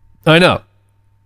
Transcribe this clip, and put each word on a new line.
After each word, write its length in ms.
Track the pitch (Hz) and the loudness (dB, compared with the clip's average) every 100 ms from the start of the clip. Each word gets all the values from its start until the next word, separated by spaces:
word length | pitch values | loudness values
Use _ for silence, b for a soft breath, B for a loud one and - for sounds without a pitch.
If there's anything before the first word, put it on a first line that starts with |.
| _ _ - | _ _ -2
I 140 | 160 | 0
know. 240 | 180 107 - _ _ _ _ _ | 0 -4 -10 _ _ _ _ _